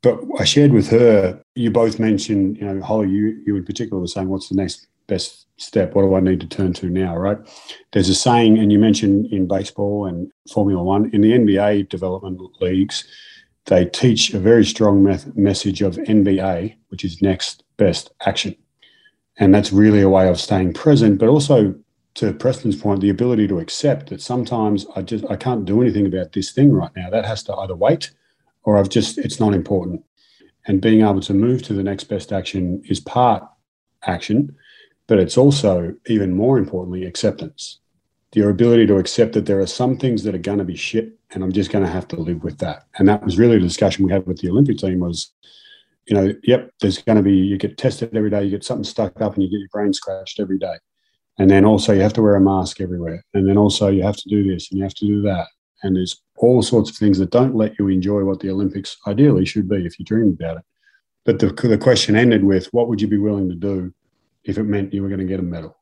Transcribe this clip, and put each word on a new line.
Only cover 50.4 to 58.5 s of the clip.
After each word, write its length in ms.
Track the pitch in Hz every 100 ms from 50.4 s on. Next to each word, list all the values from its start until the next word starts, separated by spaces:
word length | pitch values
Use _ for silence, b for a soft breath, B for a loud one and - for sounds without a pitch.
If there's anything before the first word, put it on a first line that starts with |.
every 180 | 95 95
day. 160 | 92 80 _ _ _ _ _ -
And 100 | 95
then 140 | 98
also 300 | 101 104 -
you 80 | 101
have 100 | 101
to 80 | 110
wear 120 | 110
a 60 | 101
mask 420 | 95 95 92 -
everywhere. 420 | 92 90 85 85 _
And 160 | 101 98
then 80 | 98
also 320 | 104 - 101
you 140 | 98
have 140 | 95 104
to 120 | -
do 140 | 104
this 280 | 98 90 -
and 60 | 95
you 80 |
have 100 | 98 -
to 100 | 104
do 160 | 104
that. 240 | 104 90 82 _ _ _
And 140 | 98 92
there's 240 | 92 - _ -
all 240 | 117 127
sorts 300 | 113 117 -
of 60 | -
things 220 | 104 95
that 120 | 92
don't 240 | 120 131
let 240 | 120 107 -
you 100 | 101
enjoy 360 | 92 92 104
what 160 | 98 95
the 100 | 98